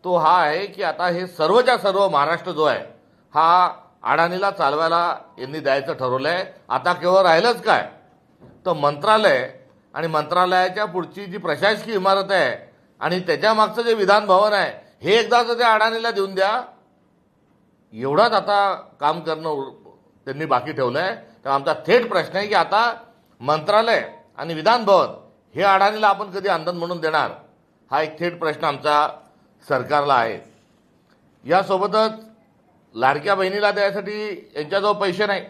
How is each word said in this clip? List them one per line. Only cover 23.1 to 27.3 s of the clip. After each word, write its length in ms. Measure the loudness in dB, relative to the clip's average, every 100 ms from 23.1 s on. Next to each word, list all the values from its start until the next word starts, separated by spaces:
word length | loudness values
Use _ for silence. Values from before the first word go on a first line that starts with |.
| _ _ _
मंत्रालय 640 | -2 -2 2 2 2 0 -2 -14 _ -14
आणि 160 | -10
विधान 300 | -2 0 0
भवन 300 | 4 4 2 -4 -20 _ _
हे 80 | -2
अडाणीला 440 | 2 4 2 2 0
आपण 220 | 0 -4
कधी 180 | -6 -2
अंधन 280 | -2 -2 -6
म्हणून 240 | -6 -4
देणार, 300 | -2 0 -2